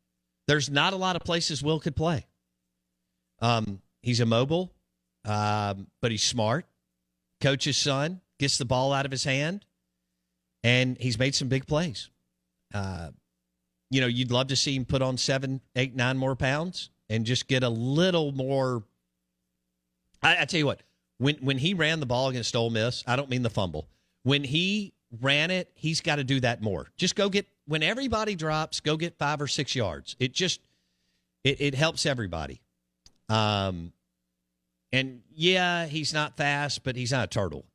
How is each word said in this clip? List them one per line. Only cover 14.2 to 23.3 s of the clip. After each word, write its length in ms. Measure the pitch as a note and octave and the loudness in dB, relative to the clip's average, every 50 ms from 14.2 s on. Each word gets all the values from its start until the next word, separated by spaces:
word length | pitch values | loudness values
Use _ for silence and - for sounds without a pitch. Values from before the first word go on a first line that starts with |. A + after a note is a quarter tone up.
| B2+ A#2 | 0 2
love 160 | B2 B2 C3+ | 2 2 2
to 80 | C3 C3+ | 2 0
see 200 | - - D3+ C3+ | 0 0 0 -2
him 100 | C3 A#2+ | -2 -2
put 160 | - C#3+ C3 | -2 0 0
on 160 | C3 C3 C3 | 0 0 0
seven, 440 | B2 - - C3+ C3+ C3+ C3 C3+ C3 - _ _ | -2 -2 0 0 -2 -2 -4 -6 -6 -8 _ _
eight, 200 | B2 C3 C3 A#2 | -2 -2 0 0
nine 220 | C3 A#2+ B2+ C3 | 0 0 2 2
more 180 | C3 C3 C3+ C3+ | 0 0 0 0
pounds 540 | - C#3+ C3 C#3 D3+ E3+ F#3 - - - - _ _ _ - | 0 0 0 0 0 -2 -4 -8 -10 -12 -12 _ _ _ -2
and 160 | G#2+ A2+ A2 | -2 0 0
just 220 | A2+ B2+ - - | 0 0 -2 0
get 160 | - C3+ B2+ B2+ | 0 2 2 2
a 60 | A#2+ | 2
little 600 | A2+ A2+ A#2+ C3 C#3 D#3+ F3+ F#3 F3 E3 D#3 C#3+ | 0 0 -2 0 2 4 4 4 4 2 0 0
more. 520 | C#3 C3+ C3 C3 C#3 C3+ C3 B2+ B2 A#2 G#2 - _ _ _ _ _ _ _ _ _ _ _ _ _ _ _ _ _ _ _ _ _ _ _ _ _ _ | -2 -4 -2 0 0 2 2 0 0 -2 -4 -10 _ _ _ _ _ _ _ _ _ _ _ _ _ _ _ _ _ _ _ _ _ _ _ _ _ _
I, 200 | C#3+ D#3+ F3 E3+ | 2 4 4 4
I 40 | D3+ | 2
tell 120 | - F#3 D#3+ | 0 0 0
you 60 | D3 | 2
what, 160 | C3 F#2 - _ _ _ _ _ _ _ - | 0 0 -4 _ _ _ _ _ _ _ 0
when, 160 | B2 C#3+ D3+ | 0 0 0
when 200 | - B2+ C#3 C3+ | 0 -2 -2 -2
he 160 | B2+ C#3 F#3 G3+ | 0 0 0 0
ran 260 | E3+ D#3 D3+ E3 D#3+ | 0 0 0 0 0
the 60 | C#3+ | 0
ball 240 | A#2+ B2 B2 C3+ C3+ | 0 0 2 2 0
against 260 | B2+ B2 G#2+ - - | 0 -2 -4 -2 0
Ole 140 | A#2+ A#2 A#2 | 0 0 2
Miss, 340 | A#2 A2 A2 B2 B2 - - | 2 2 0 0 -2 -4 -2
I 80 | B2 A#2+ | 0 0
don't 140 | C3+ C#3+ | 0 0
mean 120 | C3+ | -2